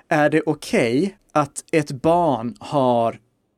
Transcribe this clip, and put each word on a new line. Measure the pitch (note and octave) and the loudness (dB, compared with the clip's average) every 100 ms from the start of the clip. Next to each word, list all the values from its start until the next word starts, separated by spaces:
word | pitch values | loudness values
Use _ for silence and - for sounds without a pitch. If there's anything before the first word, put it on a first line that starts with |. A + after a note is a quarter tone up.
| _ | _
är | D#3 D3 | 0 2
det | D#3 D#3 | 2 0
okej | D3+ - A3 B2 B2 G3 - _ D3+ | -6 -2 0 0 0 -2 -6 _ -2
att | C#3 - - | -2 -6 -2
ett | D#3+ D3 | -2 -2
barn | C3+ D#3+ E3+ E3+ B2 A#2 G#2+ | -2 0 2 2 -2 -6 -10
har | - D3 C3 A#2+ A2+ A2 _ _ _ | -4 0 2 2 0 -4 _ _ _